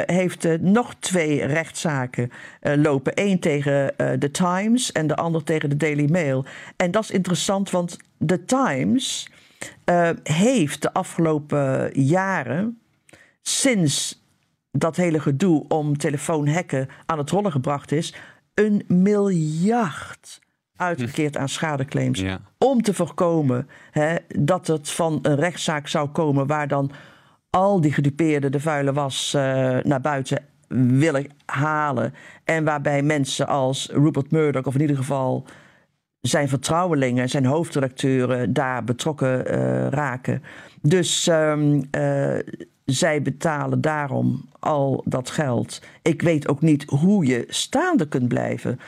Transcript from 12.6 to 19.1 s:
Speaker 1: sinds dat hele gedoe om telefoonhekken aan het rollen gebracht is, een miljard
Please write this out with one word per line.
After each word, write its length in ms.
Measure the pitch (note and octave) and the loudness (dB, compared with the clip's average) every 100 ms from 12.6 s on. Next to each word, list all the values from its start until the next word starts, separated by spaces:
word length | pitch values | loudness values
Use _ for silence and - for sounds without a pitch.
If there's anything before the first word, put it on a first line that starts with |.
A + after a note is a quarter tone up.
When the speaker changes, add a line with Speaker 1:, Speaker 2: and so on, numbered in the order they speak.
| A3 A#3 _ _ _ - _ _ | -4 -6 _ _ _ -20 _ _
Speaker 1:
sinds 800 | - - C#4 A3 D3+ - - - _ _ _ _ _ | -6 0 2 2 2 0 -4 -10 _ _ _ _ _
dat 260 | C#3 E3 D3+ | -2 -2 0
hele 240 | F3 D#3 | 0 2
gedoe 440 | D3+ C3+ G3 D3+ - | 0 2 4 2 2
om 300 | D#3+ D3+ D3 | -2 0 0
telefoonhekken 880 | D#3+ C#3+ - D#3+ D3 D#3+ F3 C3+ C3+ - - | -2 -4 -2 0 0 0 -2 -4 -4 -8 -6
aan 120 | D#3+ | -4
het 120 | C#3+ | 0
rollen 220 | F#3+ G#3 | 0 0
gebracht 400 | C#3+ C3 C#3+ - | -2 -2 -4 -2
is, 220 | D3 E3+ - - - _ | -4 -4 -10 -20 -20 _
een 300 | - G#3+ G#3 - | 0 2 2 2
miljard 1600 | F3+ F#3+ | 4 4